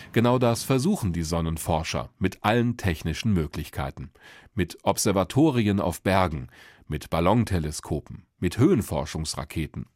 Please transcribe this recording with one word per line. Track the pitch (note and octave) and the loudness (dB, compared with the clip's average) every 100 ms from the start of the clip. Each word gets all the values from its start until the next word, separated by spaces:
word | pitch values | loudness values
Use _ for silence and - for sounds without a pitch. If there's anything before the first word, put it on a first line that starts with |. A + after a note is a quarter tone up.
| - | -2
Genau | A#2 A#2+ B2+ | 2 4 4
das | A#2+ A#2 | 2 0
versuchen | - C3+ E3 G#3+ F#2+ | 0 0 2 0 0
die | E2+ | -2
Sonnenforscher | D#2+ E2+ E2 E2 - D#2+ D#2+ C#2 B1+ - | -2 0 0 -2 0 0 0 -6 -6 -2
mit | F#2 - | -2 0
allen | G#2+ A#2+ A#2+ A#2+ | 0 2 0 0
technischen | F#2+ E2 E2 D#2 A2+ | -2 -2 -4 -2 0
Möglichkeiten. | F#2 D2 - - - C#2 - - _ - - - | 0 0 -6 -8 -6 -6 -8 -14 _ -20 -20 -10
Mit | G2+ F2 - | -4 -4 -2
Observatorien | - F#2+ A2 F#2+ F2+ C3 D#3 B2 G#2 G2+ | -2 0 2 2 2 2 2 4 2 2
auf | F2+ - | 0 -2
Bergen, | G2+ F#2+ F2+ D2+ B1 - - - - | 2 2 2 -2 -10 -18 -20 -18 -8
mit | D2+ - | -8 -2
Ballonteleskopen, | E2 F2 A#2 G#2 F2+ D2+ - - D2+ - - - - | 2 4 4 2 0 -2 -6 -6 -6 -6 -18 -18 -4
mit | F2+ G#2 | -2 2
Höhenforschungsraketen | D#3+ C#3+ - D#2 C#2+ D#2+ D#2 - C#2+ E2 D2 - - | 4 4 0 -4 -4 -6 -6 -6 -6 -6 -6 -8 -6